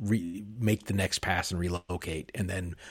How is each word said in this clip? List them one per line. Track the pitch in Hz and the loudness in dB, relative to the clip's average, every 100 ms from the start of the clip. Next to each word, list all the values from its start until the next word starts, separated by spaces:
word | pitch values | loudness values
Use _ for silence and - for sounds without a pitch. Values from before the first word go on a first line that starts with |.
re-, | 101 110 85 92 104 110 | 2 2 2 -6 -8 0
make | 110 107 - | 4 4 2
the | |
next | 98 92 - | 2 2 2
pass | - 87 - | 2 2 0
and | 90 | 0
relocate | 87 87 - 90 - 80 - | 0 -2 -4 -6 -4 -6 -4
and | - 92 | -4 -2
then | 90 87 82 - | -2 -4 -8 -14